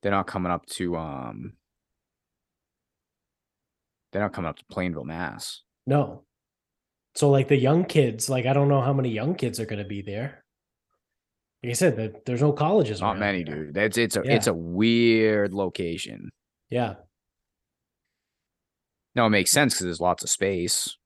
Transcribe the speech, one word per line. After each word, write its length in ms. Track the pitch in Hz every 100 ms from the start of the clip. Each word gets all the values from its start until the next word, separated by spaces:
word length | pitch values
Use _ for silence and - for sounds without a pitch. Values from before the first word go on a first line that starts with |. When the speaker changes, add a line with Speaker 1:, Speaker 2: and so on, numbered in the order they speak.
Speaker 1:
They're 100 | 101
not 140 | 98 95
coming 240 | 98 90
up 140 | 87 - -
to, 180 | 90 85
um, 600 | 80 69 62 50 90 - _ _ _ _ _ _ _ _ _ _ _ _ _ _ _ _ _ _ _ _ _ _ _ _ _
they're 100 | 95
not 120 | 101
coming 160 | - 82
up 80 | 76
to 80 | _
Plainville, 380 | - 90 78
Mass. 580 | 64 82 85 50 - - _ _ -
Speaker 2:
No. 400 | 143 135 - _ _ _ _ _ _ _ _ _ -
So, 140 | 143
like, 160 | 139 135
the 100 | 139
young 280 | 127 160 175
kids, 440 | 156 131 110 -
like, 160 | 127 123
I 80 |
don't 160 | 139 143
know 120 | 139
how 120 | 127
many 160 | 139 131
young 260 | 107 127 180
kids 240 | 123 117
are 60 | 110
gonna 180 | 104
be 180 | 98 101
there. 420 | 98 101 139 - _ _ _ _ _ _ _ _ _ _ _ _
Like 80 | 120
I 20 |
said, 240 | 120 180 110
that 260 | 110 - -
there's 160 | 123
no 120 | 147
colleges 480 | 147 151 208 127 101
Speaker 1:
Not 120 | 101
Speaker 2:
around 60 | 101
Speaker 1:
many, 240 | 104 95
Speaker 2:
there. 220 | 78 73 76
Speaker 1:
dude. 80 |
That's, 240 | 78 107 113
it's 180 | 117 104
a, 60 |
Speaker 2:
Yeah. 100 | 123 120
Speaker 1:
it's 120 | 110
a 60 |
weird 1000 | 85 85 87 113 117 117 113 110 107 101
location. 760 | 98 92 - 87 85 - 53 - _ _ _ _
Speaker 2:
Yeah. 260 | 120 117 95 - _ _ _ _ _ _ _ _ _ _ _ _ _ _ _ _ _ _ _ _ -
Speaker 1:
No, 100 | 113
it 60 |
makes 200 | 104 92
sense 220 | 143 139
'cause 100 | - 90
there's 140 | 82
lots 240 | 87 87
of 60 | -
space 680 | - 98 95 90 - - -